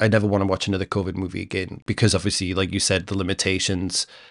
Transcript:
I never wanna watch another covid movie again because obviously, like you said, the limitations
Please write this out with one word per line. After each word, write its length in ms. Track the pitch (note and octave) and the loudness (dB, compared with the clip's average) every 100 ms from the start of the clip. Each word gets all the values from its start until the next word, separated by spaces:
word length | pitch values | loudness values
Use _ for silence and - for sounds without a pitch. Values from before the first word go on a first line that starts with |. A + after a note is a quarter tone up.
I 60 | A2 | 4
never 180 | A2 G#2 | 4 4
wanna 180 | G2+ G2 | 2 2
watch 220 | F#2 - | 0 0
another 180 | G2 F#2+ | -2 0
covid 300 | G#2 F#2 F2+ | -2 -2 -4
movie 260 | F#2 F#2+ | -4 -6
again 400 | F#2 F#2+ F#2 - - | -6 -4 -6 -8 -6
because 280 | G#2 A2 | 2 4
obviously, 400 | F#2+ F#2+ - F#2 | 4 0 -2 -2
like 200 | F#2 F#2+ | 0 0
you 80 | G2 | 0
said, 260 | - F#2+ F2+ | 2 0 0
the 100 | G2 | -2
limitations 880 | F2+ G2 G2 F#2 - F#2+ F#2 - - - - | -2 0 0 0 0 -2 -2 -4 -6 -12 -20